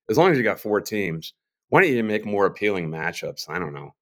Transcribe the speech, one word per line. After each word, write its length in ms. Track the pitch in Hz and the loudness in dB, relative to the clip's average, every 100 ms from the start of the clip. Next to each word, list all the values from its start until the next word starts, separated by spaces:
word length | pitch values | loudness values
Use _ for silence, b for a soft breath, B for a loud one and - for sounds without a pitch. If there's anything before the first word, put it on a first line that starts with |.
| - | -2
as 80 | 110 | 4
long 140 | 180 | 4
as 40 | 139 | 4
you 60 | |
got 160 | 110 92 | 2 -2
four 220 | 107 104 | 0 -2
teams, 520 | - 107 92 82 - - _ _ _ | 0 -4 -4 -6 -10 -18 _ _ _
why 120 | 156 | 4
don't 120 | 185 | 4
you 100 | 123 | 2
make 240 | 107 104 107 | 0 -2 -2
more 180 | 101 | 0
appealing 460 | 95 - 104 95 82 | 0 2 -2 -2 -4
matchups? 580 | 80 80 - 80 71 - | -4 -6 -6 -8 -10 -8
I 120 | 85 | -6
don't 120 | 80 | -6
know. 220 | 71 71 - | -8 -14 -20